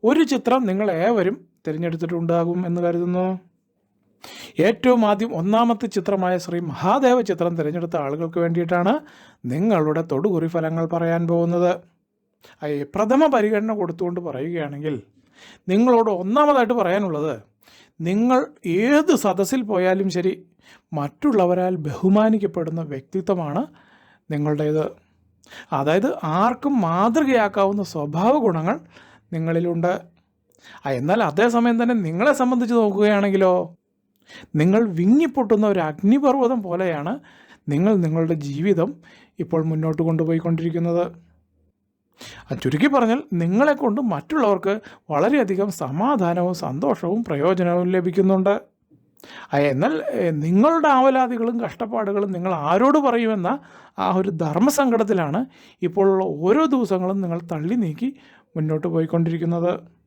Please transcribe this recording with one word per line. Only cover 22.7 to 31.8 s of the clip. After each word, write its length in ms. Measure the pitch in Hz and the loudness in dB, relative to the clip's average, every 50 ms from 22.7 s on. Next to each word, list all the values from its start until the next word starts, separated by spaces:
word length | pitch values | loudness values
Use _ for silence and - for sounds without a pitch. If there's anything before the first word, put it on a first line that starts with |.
| 160 165 160 143 | -6 -6 -8 -8
വ്യക്തിത്വമാണ് 680 | 143 135 - _ - 190 185 208 196 180 165 147 143 185 277 302 - _ _ _ _ _ _ _ _ _ _ _ | -10 -12 -12 _ -8 -6 -2 -2 -2 -2 -2 -4 -4 -4 -4 -6 -10 _ _ _ _ _ _ _ _ _ _ _
നിങ്ങളുടേത്. 520 | 156 147 147 151 151 147 151 151 151 156 151 - - _ _ _ _ _ _ _ _ _ _ _ - - - _ 165 139 | -6 -4 -2 -2 -2 -2 -2 -2 -2 -2 -2 -4 -8 _ _ _ _ _ _ _ _ _ _ _ -20 -20 -12 _ -4 -2
അതായത്, 320 | 139 147 160 190 196 277 - - - 156 156 180 | 0 2 2 2 0 0 -4 -4 -4 -2 0 2
ആർക്കും 360 | 202 240 247 240 - 285 285 240 190 | 2 0 0 -2 -4 -2 0 0 0
മാതൃകയാക്കാവുന്ന 960 | 165 165 180 202 240 226 320 302 269 262 233 214 202 196 214 196 196 202 208 196 - | 0 0 2 2 2 2 2 2 2 2 2 2 0 0 0 0 0 0 -2 -6 -6
സ്വഭാവ 420 | - 160 147 147 151 165 190 226 269 302 233 | -6 -8 -6 -4 -4 0 2 2 2 2 2
ഗുണങ്ങൾ 320 | 220 170 160 147 180 240 330 - - _ - - - - _ _ _ 170 | 0 0 0 -2 -2 -4 -4 -8 -18 _ -20 -20 -20 -20 _ _ _ -8
നിങ്ങളിലുണ്ട്. 580 | 160 160 165 165 165 170 175 170 170 165 175 185 - - - _ _ _ _ _ _ _ _ _ _ _ - - - - | -6 -4 -2 -2 0 -2 -2 -2 -2 -2 -2 -2 -4 -8 -14 _ _ _ _ _ _ _ _ _ _ _ -20 -20 -12 -6
ആ, 40 | 143 135 123 | -4 -4 -2
എന്നാൽ 200 | 131 156 190 226 220 165 | 0 0 0 2 0 0
അതേസമയം 480 | 147 170 220 240 226 233 233 240 233 226 | 2 2 2 2 2 2 2 2 2 2